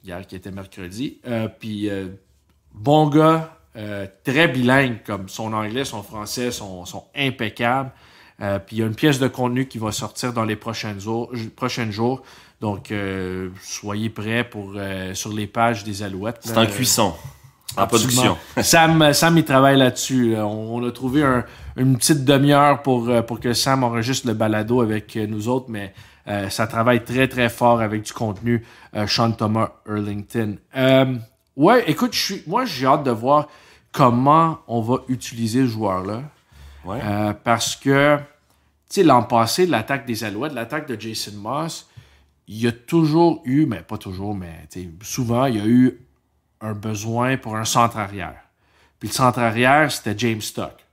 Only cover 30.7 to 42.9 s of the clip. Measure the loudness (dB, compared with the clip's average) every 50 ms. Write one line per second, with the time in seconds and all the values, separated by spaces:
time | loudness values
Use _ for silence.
30.7 | -4 0 4 6 6 6 4 4 0 -6 -8 _ _ _ _ _ _ 2 4 6
31.7 | 6 6 4 2 0 0 -2 -2 -2 -4 -4 -4 -6 -10 -8 -4 -2 -2 -2 -4
32.7 | -4 -2 2 2 2 4 2 -2 -2 0 0 2 2 2 2 -2 -12 -20 _ _
33.7 | _ _ _ _ 0 4 4 4 4 4 4 4 4 4 4 2 -2 -6 _ -6
34.7 | -4 -4 -2 0 -2 -2 -2 -6 -6 -6 -6 -12 -8 -4 -4 -2 2 2 0 0
35.7 | 0 -2 -4 -2 -2 -4 -4 -6 -8 -8 -10 -14 _ _ _ _ _ -20 -20 -20
36.7 | -20 -18 -12 -10 -10 -6 -4 -4 -2 -2 -2 -2 -4 -4 _ 0 0 0 0 -6
37.7 | -8 -4 0 2 4 4 4 4 2 2 -2 -10 _ _ _ _ _ _ _ _
38.7 | _ _ _ _ 0 4 6 6 6 6 4 4 2 2 2 2 2 0 2 2
39.7 | 2 -2 0 -2 -4 -4 -4 -6 -6 -6 -6 -6 -6 -6 -8 -6 -6 -8 -8 -8
40.7 | -8 -10 -8 -8 -10 -10 -10 -10 -10 -10 -10 -10 -12 -12 -8 -6 -6 -4 -6 -6
41.7 | -10 -12 -16 _ _ -20 -20 _ _ _ _ _ _ _ _ -14 -8 -2 -2 -2
42.7 | -2 -2 _ 0